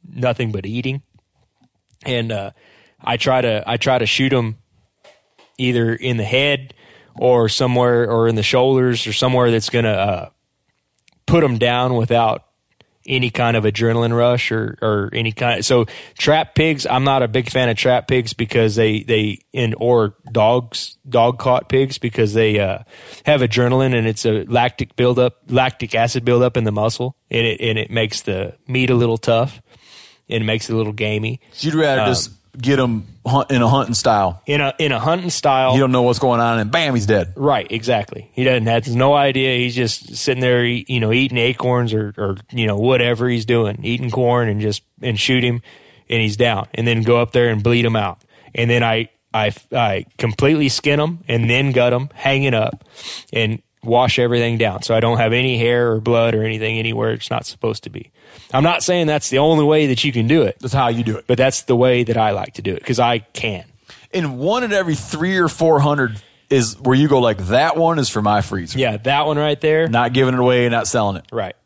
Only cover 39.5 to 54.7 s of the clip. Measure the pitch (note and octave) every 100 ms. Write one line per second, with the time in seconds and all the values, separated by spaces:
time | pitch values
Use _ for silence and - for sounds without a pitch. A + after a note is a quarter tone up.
39.5 | B2 B2 A#2+ A#2+ - - A#2+ - B2+ B2+
40.5 | B2 A#2+ A#2+ - B2+ A2 A2+ C3+ B2 A#2
41.5 | B2+ B2+ B2 A#2+ A2 G#2+ G#2 G2+ G2 -
42.5 | B2 A2 G2+ A#2 C3 A#2+ A#2 B2 A#2+ A2
43.5 | A#2 G#2+ G2+ G#2 B2 B2+ A2 B2 B2 A#2
44.5 | G#2 G#2+ G2+ _ _ B2 G#2+ - B2+ B2
45.5 | A#2+ - - _ _ _ A#2 A2 G#2 A#2+
46.5 | G2+ A2 - A#2 A#2 A2+ A#2+ A#2+ B2+ A#2+
47.5 | G#2+ A2 A#2+ A2+ A2+ G2 F2 _ _ -
48.5 | - A#2 A#2+ A#2 A2+ A2+ _ _ G#2+ G#2+
49.5 | - _ C3 A2+ F#2+ - - A#2+ A2 C#3
50.5 | D#3 C#3+ - D3 C#3+ D3+ E3+ - A#2 A#2
51.5 | B2 C#3 B2+ B2 A#2+ C#3 - C3+ C3+ C#3
52.5 | A#2 A2 - _ - - - - A2+ A2
53.5 | A2+ _ _ A#2 A#2+ B2 A#2+ A#2+ A#2+ A#2
54.5 | A#2 A2